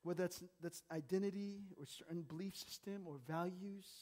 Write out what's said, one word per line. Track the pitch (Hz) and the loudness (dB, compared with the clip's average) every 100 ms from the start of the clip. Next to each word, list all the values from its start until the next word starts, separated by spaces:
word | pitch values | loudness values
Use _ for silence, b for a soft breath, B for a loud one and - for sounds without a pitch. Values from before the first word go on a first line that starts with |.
whether | 165 175 | 2 4
that's, | 180 - 180 - | 4 2 -10 -4
that's | 165 - - | -4 -4 -2
identity | 160 135 190 202 190 202 202 202 185 | -2 4 6 6 4 0 -2 -6 -8
or | 143 | -8
certain | - - 170 | -8 -2 -2
belief | 151 160 196 185 | -2 -2 -2 -2
system | - - - 202 180 | -6 -6 -4 -4 -4
or | 143 123 | -6 0
values. | 160 175 180 196 196 185 - | 2 2 0 -4 -6 -10 -14